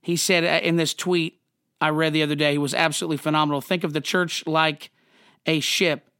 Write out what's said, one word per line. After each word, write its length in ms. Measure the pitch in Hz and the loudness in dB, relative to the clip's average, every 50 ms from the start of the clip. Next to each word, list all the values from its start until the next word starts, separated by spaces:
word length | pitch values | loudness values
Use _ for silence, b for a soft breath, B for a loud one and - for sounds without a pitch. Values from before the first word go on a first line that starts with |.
He 140 | _ - 175 | _ -2 -2
said, 280 | 165 - - 190 170 165 | 0 2 2 2 2 2
uh, 200 | 170 160 165 - | 2 0 2 2
in 120 | 170 165 | 2 0
this 180 | 170 160 151 - | 2 0 -2 -4
tweet 460 | - - 185 180 175 160 165 _ _ _ _ _ _ _ _ _ _ | -6 -2 0 0 0 0 -2 _ _ _ _ _ _ _ _ _ _
I 80 | 156 156 | -2 0
read 240 | 156 151 160 160 151 | 2 2 0 2 2
the 80 | 156 | 2
other 140 | 156 147 147 | 0 0 0
day, 160 | 143 151 147 | 0 0 0
he 60 | 143 | 2
was 160 | 147 143 135 131 | 0 -2 -2 0
absolutely 440 | - 165 160 151 - 180 165 156 | 0 0 0 0 -2 -4 -4 -4
phenomenal. 440 | 139 - 156 151 156 151 147 147 139 | -4 -2 0 0 2 2 2 0 -4
"Think 220 | - - 190 175 160 | -2 -2 -2 -2 -2
of 100 | 165 147 | -2 -4
the 80 | 156 | -4
church 440 | 143 - - 185 180 165 - - - | -6 -2 0 0 0 0 -4 -6 -6
like 460 | 160 156 160 160 160 151 - - - b b b b b b b b b b b | -2 0 2 2 2 0 -4 -12 -20 b b b b b b b b b b b
a 140 | - 160 156 | 0 0 0
ship. 500 | 143 - - - 185 170 147 147 _ _ _ | 0 -2 0 0 2 0 0 -2 _ _ _